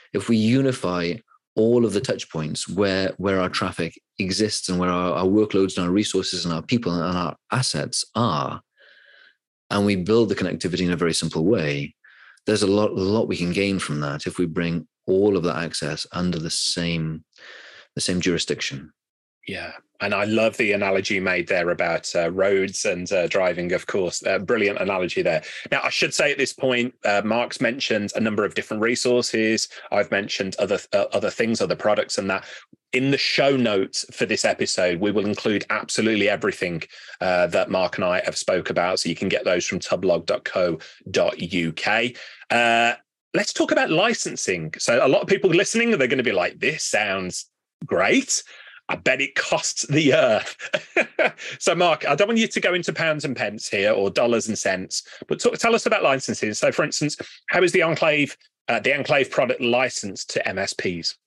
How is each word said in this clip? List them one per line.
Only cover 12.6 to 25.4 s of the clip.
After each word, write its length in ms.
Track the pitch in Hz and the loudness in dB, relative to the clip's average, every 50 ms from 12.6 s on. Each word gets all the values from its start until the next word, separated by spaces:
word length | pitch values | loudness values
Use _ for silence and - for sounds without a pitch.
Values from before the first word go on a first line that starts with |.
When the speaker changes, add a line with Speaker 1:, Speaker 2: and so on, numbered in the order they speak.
| 104 | 2
Speaker 1:
a 40 | 95 | 2
lot, 220 | 98 104 107 104 | 4 2 2 0
a 40 | 85 | 0
lot 340 | 95 95 95 104 113 110 - | 0 0 2 2 2 0 0
we 100 | 98 82 | -2 -2
can 140 | 87 90 | -2 -2
gain 260 | 87 98 98 98 98 92 | 0 0 0 0 0 -2
from 220 | - - 76 73 | -2 -4 -4 -4
that 260 | 73 71 71 73 - | -4 -4 -6 -6 -6
if 120 | 90 85 - | -6 -4 -2
we 80 | 90 | -2
bring 420 | 85 78 90 85 85 82 85 78 - _ _ _ | -2 -2 -2 -2 -2 -2 -4 -6 -10 _ _ _
all 320 | - 95 95 101 104 101 90 | 0 2 4 4 4 2 2
of 60 | 80 | 0
that 140 | 87 69 69 | 0 -2 -2
access 500 | 85 82 - - 76 73 76 - - - - | -4 -6 -6 -6 -6 -6 -6 -6 -10 -8 -6
under 260 | 87 90 90 87 82 | -2 -2 -2 -2 -2
the 100 | 78 82 | -4 -6
same, 760 | - - - - - 90 87 85 85 82 80 80 80 78 - _ _ - - - - - - - - - - _ _ | -6 -4 -4 -4 -4 -2 -2 -2 -2 -2 -4 -4 -6 -8 -12 _ _ -20 -20 -20 -20 -20 -20 -20 -20 -20 -20 _ _
the 80 | - | -6
same 180 | - - 92 90 | -4 -2 -2 0
jurisdiction. 720 | 82 92 87 80 - - 76 - - - 69 67 69 - _ _ _ _ _ _ _ _ _ _ _ - | 0 0 0 0 -2 -4 -4 -4 -6 -8 -8 -10 -14 -16 _ _ _ _ _ _ _ _ _ _ _ -12
Speaker 2:
Yeah. 240 | 95 92 87 90 - - - _ _ - | -12 -10 -12 -14 -16 -18 -20 _ _ -8
And 140 | 101 101 101 | -4 -2 -2
I 80 | 98 104 | -2 0
love 340 | 107 110 110 110 113 110 - | 0 2 2 2 2 2 0
the 140 | 120 104 | 0 0
analogy 440 | 101 101 101 98 98 98 95 - 107 | 2 2 2 2 0 0 0 0 -2
you 60 | 95 | -2
made 260 | 92 95 90 90 85 - | 0 0 -2 -2 -2 0
there 220 | 95 90 85 87 | 0 0 0 0
about, 460 | 87 82 90 85 82 82 - - - | 0 0 0 -2 -2 -2 -4 -4 -2
uh, 160 | 87 85 85 | -2 0 0
roads 540 | 90 95 95 101 101 98 95 98 92 - - | 0 0 2 2 2 2 2 -2 -4 -4 -4
and, 260 | 107 92 87 90 90 | -2 -2 -4 -4 -2
uh, 160 | 98 92 87 82 | 0 0 0 0
driving, 440 | - 101 92 90 87 87 87 87 | 0 0 0 0 0 -2 -2 -2
of 140 | 90 87 - | -2 -4 -4
course. 380 | - - 107 92 87 - - - | -4 -2 -2 -2 -2 -4 -4 -4
Uh, 140 | 101 95 95 | -2 -2 -2
brilliant 400 | 101 - 123 113 104 101 101 - | 0 0 0 2 2 0 0 0
analogy 420 | 98 95 98 92 90 85 - 95 | -2 -2 0 -2 -2 -2 -2 0
there. 220 | 85 87 82 78 | 0 0 0 0